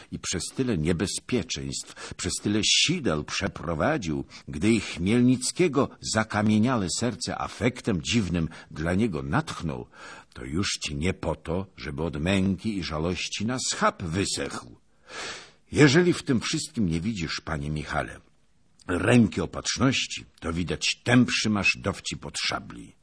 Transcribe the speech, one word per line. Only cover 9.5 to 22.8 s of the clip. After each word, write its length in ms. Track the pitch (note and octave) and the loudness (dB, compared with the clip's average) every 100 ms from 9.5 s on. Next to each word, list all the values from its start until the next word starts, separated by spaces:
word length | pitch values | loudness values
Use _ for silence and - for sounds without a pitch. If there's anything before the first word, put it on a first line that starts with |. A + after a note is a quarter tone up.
| - E2 B1+ - - - - - | -6 -6 -6 -10 -16 -18 -18 -20
to 120 | - | -14
już 240 | B1+ D#2+ G2 | -4 -2 -2
ci 260 | - - C#2+ | -2 -4 -2
nie 180 | F2+ | 0
po 200 | F#2 E2 | 0 -4
to, 320 | D2+ - F2 G2 - | -4 -4 -4 -4 -10
żeby 260 | D2+ C#2+ | -10 -4
od 140 | E2 D2 | -4 0
męki 640 | E2 G2 F#2+ F2+ A2+ G2 | 2 4 2 0 -2 -4
i 60 | |
żalości 640 | D2+ D#2 E2+ E2+ - - G#2+ | -4 -2 -2 -2 -4 -4 -4
na 120 | B2+ | -2
schab 440 | - - G#3+ - | -4 0 0 0
wysechł. 760 | E2+ F2+ F2+ - - A2+ A#2+ - _ _ - - - - - _ _ | -2 -2 -2 -2 -6 -8 -12 -18 _ _ -16 -12 -10 -12 -16 _ _
Jeżeli 400 | F#2 D3 D#3 F3+ | 6 6 8 4
w 100 | - | 2
tym 180 | - A#2+ | 0 0
wszystkim 480 | - D#3+ - B2 F2+ | 0 -4 -4 -2 0
nie 120 | E2 | 0
widzisz, 400 | G2 G#2 D#2 - | -2 -2 -4 -4
panie 300 | - D2+ D2 | -6 -4 -4
Michale, 500 | D2+ C#2 D2 B1 B1+ - _ _ _ _ _ - | -4 -2 -4 -4 -8 -20 _ _ _ _ _ -4
ręki 540 | F2+ G2+ B2 G2 - | 0 6 6 6 2
opatrzności, 840 | D#2+ - - - C3 B2 - - - _ | -4 -4 -4 0 2 2 -2 -8 -12 _
to 120 | E2+ | -4
widać 480 | E2+ E2 D#2 - - | -2 -2 -2 -2 -2
tępszy 460 | - B2 A#2+ - A2+ | 4 6 6 4 0
masz 260 | G#2 F#2+ - | 2 2 0
dowcip 480 | G2 E2+ - D2+ C#2+ | -2 -4 -6 -8 -8
od 120 | - | -4
szabli. 560 | - - - A1+ | -2 -4 -6 -14